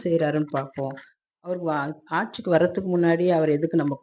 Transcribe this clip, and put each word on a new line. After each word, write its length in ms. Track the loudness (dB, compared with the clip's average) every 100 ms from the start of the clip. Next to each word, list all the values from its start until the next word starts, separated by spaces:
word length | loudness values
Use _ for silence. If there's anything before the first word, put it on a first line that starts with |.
செய்றாருன்னு 460 | 0 0 2 0 -2
பார்ப்போம். 420 | -4 -6 -6 -8 -8 -18 _ _ _ -8
அவர் 140 | -6 -2
வா-, 280 | -2 -4 -8 _ -4
ஆட்சிக்கு 320 | -4 -6 2
வர்றதுக்கு 380 | 4 4 0 -2
முன்னாடி 360 | 0 2 2 2
அவர் 260 | 2 2 0
எதுக்கு 240 | 0 0
நம்ம 160 | 0 -4